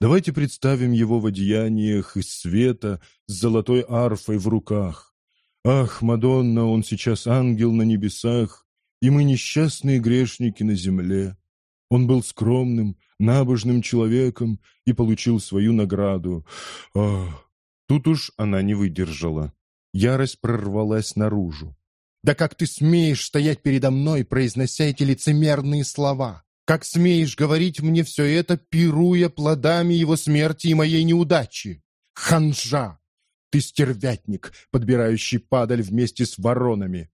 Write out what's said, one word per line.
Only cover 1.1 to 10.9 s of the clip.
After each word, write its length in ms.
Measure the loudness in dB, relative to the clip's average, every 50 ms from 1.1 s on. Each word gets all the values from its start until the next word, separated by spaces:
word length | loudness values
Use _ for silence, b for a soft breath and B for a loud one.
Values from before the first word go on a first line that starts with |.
| 2 0
в 80 | 0
одеяниях 880 | 0 -2 0 0 0 0 0 0 0 0 0 0 0 0 -2 -2 -4 -6
из 160 | -6 -6 -6 -10
света 680 | -10 -8 -2 0 2 2 2 0 -2 -4 -6 -6 -8 b b b b _
с 60 | -14 -8
золотой 520 | -2 -2 0 0 0 0 2 0 0 0 0
арфой 500 | -2 0 0 0 -2 -4 -4 -4 -4 -2
в 80 | -2 0
руках. 680 | -2 -2 -2 -2 -4 -2 -2 -4 -6 -10 -16 _ _ _ _ _ _ _ _ _ _ _ _
Ах, 380 | 2 2 2 2 0 -2 -2 -2
Мадонна, 640 | 0 0 2 2 2 2 2 2 0 0 0 0
он 180 | 2 0 0 -2
сейчас 420 | -2 -6 -4 -2 -2 -4 -2 -2
ангел 460 | 0 0 2 2 0 0 2 0 2 2
на 100 | 2 2
небесах, 840 | 2 2 0 0 -4 -6 -4 -4 -2 0 0 -2 -2 -6 -12 _ _ _ _ _ _ _ _ 2
и 80 | 4
мы 140 | 4 4 4
несчастные 720 | 2 2 0 -2 -4 -2 0 0 0 -2 -2 -2 0 0 2
грешники 640 | 2 2 2 2 2 0 -2 -2 -4 -4 -2 -2 -2
на 120 | -2 -2
земле. 640 | 0 -2 -2